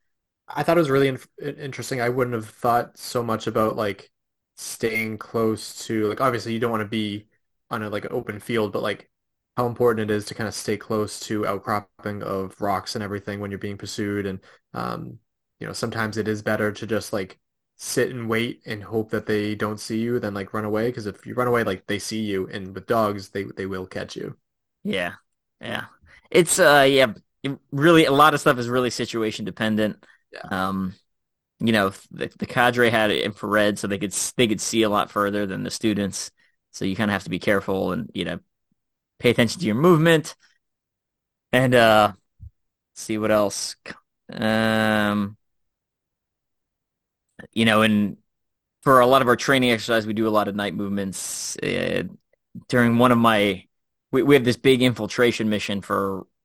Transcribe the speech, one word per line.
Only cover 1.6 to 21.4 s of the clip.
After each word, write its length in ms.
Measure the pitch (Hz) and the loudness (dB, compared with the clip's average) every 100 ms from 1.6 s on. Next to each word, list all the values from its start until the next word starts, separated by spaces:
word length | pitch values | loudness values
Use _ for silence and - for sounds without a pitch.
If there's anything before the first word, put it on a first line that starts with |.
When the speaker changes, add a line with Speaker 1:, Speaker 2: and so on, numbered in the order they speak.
| 143 127 123 135 | -10 -10 -8 -4
Speaker 1:
I 80 | 120 | -2
wouldn't 260 | 127 123 | 0 -2
have 140 | 120 107 | -4 -8
thought 500 | - 120 120 117 - | -4 0 2 0 -8
so 240 | - 123 | -8 -4
much 240 | 120 110 113 | -2 -2 -2
about, 300 | 113 110 113 | 0 0 0
like, 340 | 107 98 - _ _ _ _ - | -4 -6 -14 _ _ _ _ -16
staying 640 | - - 117 110 110 107 | -14 -6 -4 -2 -4 -8
close 680 | - 117 113 107 - - - | -6 -2 0 -2 -6 -12 -6
to, 220 | 113 107 | -2 -2
like, 120 | 107 | 0
obviously 320 | 135 117 107 | 0 -2 -4
you 60 | 113 | -4
don't 140 | 117 | -2
wanna 120 | 113 | -2
be 420 | 104 110 107 104 - _ _ _ - | -4 -4 -4 -6 -12 _ _ _ -10
on 120 | 117 | -8
a, 60 | 107 | -6
like, 220 | 104 - | -8 -6
open 300 | 127 113 104 | -8 -8 -10
field, 320 | - 117 104 | -4 -2 -2
but, 100 | 104 | -2
like, 260 | 110 98 _ _ _ _ _ - | -4 -6 _ _ _ _ _ -4
how 100 | 120 | -4
important 440 | 117 123 110 107 | 2 2 2 0
it 40 | |
is 100 | 104 101 | -2 -4
to 80 | |
kinda 180 | - 107 | -8 -8
stay 240 | - - 104 | -6 -4 -4
close 440 | - 110 104 - | -4 -4 -4 -6
to 260 | - 110 104 | -6 -4 -2
outcropping 760 | 98 - 104 - _ 107 101 | -4 -4 -4 -4 _ -10 -8
of 380 | 104 98 95 - | -6 -6 -6 -6
rocks 340 | 101 95 - | -2 -2 -4
and 100 | 117 | -8
everything 340 | 104 101 101 101 | -6 -8 -8 -8
when 100 | 101 | -8
you're 80 | 98 | -8
being 200 | 104 101 | -10 -10
pursued. 480 | 104 - 104 101 98 | -10 -6 -4 -4 -4
And, 140 | 95 - _ _ | -8 -14 _ _
um, 440 | - 60 58 - 117 _ _ _ _ | -10 -8 -8 -10 -16 _ _ _ _
you 60 | 107 | -12
know, 60 | |
sometimes 440 | 101 117 113 110 107 | -8 -6 -4 -4 -4
it 100 | 104 | -4
is 160 | 107 | -4
better 300 | 107 107 104 | -2 -2 -2
to 140 | 104 104 | -4 -4
just, 260 | 107 - | -4 -4
like, 260 | 107 95 - _ _ _ _ | -6 -8 -12 _ _ _ _
sit 340 | - - 123 | -6 -2 -2
and 180 | 127 113 | -2 -2
wait 340 | 113 120 - - | -2 -2 -6 -10
and 160 | 107 | -10
hope 280 | 98 113 107 | -4 -4 -2
that 160 | 107 104 | -4 -2
they 280 | 107 104 | -2 -2
don't 260 | 107 107 107 | -2 -4 -6
see 200 | - 110 | -6 -4
you 180 | 113 120 | -2 -2
than, 160 | 107 | -2
like, 180 | 101 98 | -6 -8
run 120 | 110 | -6
away. 260 | 107 107 117 | -2 -2 -2
'Cause 140 | 120 104 | -4 -8
if 180 | 95 113 | -10 -8
you 80 | |
run 140 | 110 | -2